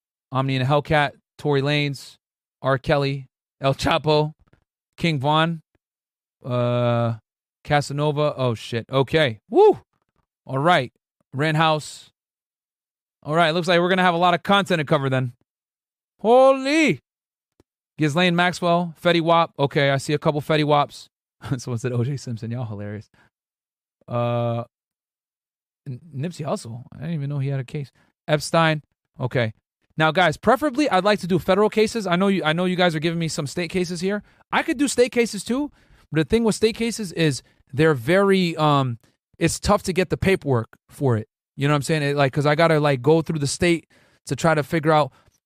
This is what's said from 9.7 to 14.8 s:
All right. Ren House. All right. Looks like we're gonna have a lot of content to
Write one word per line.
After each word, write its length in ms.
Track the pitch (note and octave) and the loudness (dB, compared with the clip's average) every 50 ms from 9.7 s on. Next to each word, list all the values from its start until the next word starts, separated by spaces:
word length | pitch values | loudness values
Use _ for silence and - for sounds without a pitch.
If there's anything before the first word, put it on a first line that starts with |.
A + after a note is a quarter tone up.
| F4 - - _ _ _ _ _ _ _ _ _ _ _ _ | 4 2 -2 _ _ _ _ _ _ _ _ _ _ _ _
All 120 | - C3 C3 | -8 -4 -2
right. 340 | C#3+ E3+ F3+ D#3+ B2+ A#2 _ _ _ _ _ _ _ _ - | 2 2 2 2 2 -2 _ _ _ _ _ _ _ _ -6
Ren 240 | B2+ D3+ D#3+ D#3 | -4 -2 0 0
House. 540 | D#3 E3 D#3+ D#3 D#3 C#3 - - - - _ _ _ _ _ _ _ _ _ _ _ _ _ _ _ _ _ _ _ _ _ _ _ - | 2 2 2 0 -2 -4 -10 -18 -20 -20 _ _ _ _ _ _ _ _ _ _ _ _ _ _ _ _ _ _ _ _ _ _ _ -10
All 120 | C#3 D3+ | -4 0
right. 160 | E3 F3 D#3 | 2 2 2
Looks 160 | D#3 F3+ E3 | 2 0 0
like 140 | E3+ F3+ E3+ | 2 2 2
we're 80 | F3 F3+ | 2 2
gonna 140 | F#3+ F#3 F3+ | 2 2 2
have 120 | F#3 E3+ | 2 2
a 40 | E3+ | 2
lot 160 | F3 F3+ F3 | 2 2 2
of 80 | E3 - | 0 0
content 360 | - G3+ G3+ F#3+ - F#3 | 0 2 2 2 0 -2
to 60 | E3 | -2